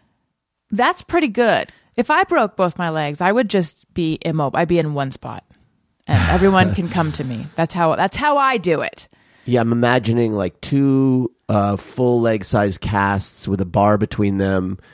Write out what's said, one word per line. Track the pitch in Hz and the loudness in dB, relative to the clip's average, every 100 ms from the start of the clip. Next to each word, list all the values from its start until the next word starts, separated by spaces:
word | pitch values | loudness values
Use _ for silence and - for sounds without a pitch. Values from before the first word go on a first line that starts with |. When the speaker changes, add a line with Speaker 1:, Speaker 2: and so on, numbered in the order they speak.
| _ _ _ _ _ _ - | _ _ _ _ _ _ -6
Speaker 1:
that's | 208 269 359 | 0 0 -2
pretty | - 339 294 | -2 -2 0
good. | 220 233 127 - - _ - | 0 2 2 -2 -12 _ -4
If | 233 | 0
I | 311 | 0
broke | 381 330 208 - | 2 0 0 0
both | 180 - | -2 -2
my | 170 | -4
legs, | 156 147 147 | -4 -4 -2
I | 180 | 0
would | 226 214 | 0 2
just | 196 165 - _ | 0 -2 -6 _
be | - 160 160 | -4 -4 -2
immobile. | 165 160 135 147 | -2 -2 -2 0
I'd | 170 | 0
be | 170 | 0
in | 151 | 0
one | 143 135 | -2 -6
spot. | - 127 110 - _ _ _ _ _ - | -8 -12 -14 -16 _ _ _ _ _ 0
And | 95 | 2
Speaker 2:
<laughs> | 87 | 2
Speaker 1:
everyone | 175 196 185 180 | 4 4 4 2
can | - 175 | 0 -2
come | 185 156 | -2 -2
to | 143 | -4
me. | 131 113 151 | -8 -8 -8
That's | - 165 | -4 -4
how, | 180 165 | 0 0
that's | - 190 - | 0 -2 -2
how | 294 285 | 0 2
I | 269 240 | 2 0
do | 170 151 | 0 -2
it. | 113 - - _ _ _ | -2 -10 -20 _ _ _
Speaker 2:
Yeah, | - 120 | 0 2
I'm | 117 | 2
imagining, | 120 120 127 110 117 113 | 2 2 2 2 0 0
like, | 104 92 - | 0 -4 -6
two, | - 139 139 135 135 127 123 _ - | -4 0 2 2 2 0 -2 _ -2
uh, | 104 101 101 | 0 0 -2
full | - - 123 120 | -6 -2 0 2
leg | 117 110 | 2 -2
size | 98 113 101 92 | -2 0 0 -2
casts | 90 104 98 98 - - - | -2 0 0 0 -4 -10 -4
with | 95 | -4
a | 87 | -2
bar | 101 101 104 | 2 2 2
between | 104 - 101 98 | 0 -2 -2 0
them | 98 95 92 95 - | 0 0 -2 -6 -14